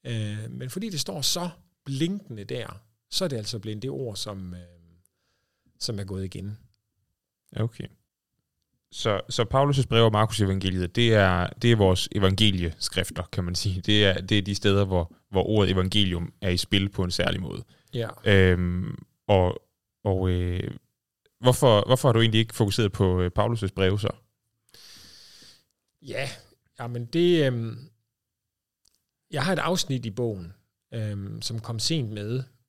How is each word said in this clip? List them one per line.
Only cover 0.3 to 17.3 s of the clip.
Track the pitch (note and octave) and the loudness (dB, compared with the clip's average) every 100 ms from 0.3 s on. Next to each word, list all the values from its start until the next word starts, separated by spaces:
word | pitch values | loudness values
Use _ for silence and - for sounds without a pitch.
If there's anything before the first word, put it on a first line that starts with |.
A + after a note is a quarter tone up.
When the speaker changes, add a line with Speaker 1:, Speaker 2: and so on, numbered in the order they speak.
| G#2+ A2+ | -8 -12
Speaker 1:
men | B2 B2+ | -12 -10
fordi | F#3 A3+ | -8 -8
det | E3 | -6
står | - F#3 | -6 -4
så | C3+ F3 F3 E3+ _ _ | -2 -2 -6 -10 _ _
blinkende | - C3+ E3 G3+ - G#2+ | -10 -4 -4 -4 -10 -14
der, | G2 B2+ - G2 _ _ _ | -10 -10 -10 -14 _ _ _
så | - | -4
er | F#3 | -4
det | B2 | -6
altså | G2+ A2+ | -8 -8
blevet | A2 G#2+ | -8 -8
det | B2+ | -8
ord, | C#3+ B2+ G2+ | -8 -8 -8
som, | A2 G2 F2+ | -10 -10 -12
øh, | F2+ F2 E2+ E2+ F2 _ _ _ _ _ _ _ _ | -14 -18 _ _ _ _ _ _ _ _ _ _ _
som | - G2+ | -8 -6
er | |
gået | G2+ F#2+ | -8 -8
igen. | F#2+ - G2 A2 _ _ _ _ _ _ _ _ _ - | -8 -10 -12 -14 _ _ _ _ _ _ _ _ _ -6
Speaker 2:
Okay. | A2+ - - _ _ _ _ _ _ _ _ _ _ | -6 -6 -16 _ _ _ _ _ _ _ _ _ _
Så, | - A#2 G2+ - | -6 -2 -2 -4
så | - A2+ | -4 0
Paulus' | C3+ C#3+ C3+ B2 | 2 2 2 2
brev | A2+ | 4
og | A2+ | 4
Markus | G#2+ A2 - | 4 0 2
evangeliet, | G2 F#2+ F#2+ F#2 F2 - | 0 0 -2 -2 -2 0
det | A#2 | 4
er, | A2 F#2+ F2+ F2+ - | 6 6 4 -2 0
det | A#2+ | 2
er | A2+ | 6
vores | F#2+ F2+ - | 6 4 0
evangelieskrifter, | G#2+ F#2+ F#2+ A2 F#2+ E2+ - - - - - F2 | 2 2 4 4 4 -4 -4 -6 -4 -6 -6 -8
kan | - | -6
man | F2 | -4
sige. | F2+ G2+ F2+ | -4 -2 -4
Det | F#2 G#2 | 2 4
er, | G2+ F#2 | 4 2
det | F#2 G#2+ | 0 0
er | |
de | G2 | 0
steder, | G2 G#2 G2 | 0 2 2
hvor, | G2 F#2 E2 - _ | 2 0 -2 -8 _
hvor | F#2+ | -2
ordet | - G#2+ F#2+ | 2 4 4
evangelium | F#2+ F#2 G#2 F#2+ E2+ E2 _ | 2 2 2 0 0 -6 _
er | G2 | -2
i | F2+ | -2
spil | - G2 G2 | 0 0 0
på | - | -2
en | F2+ | -4
særlig | - - | -2 -2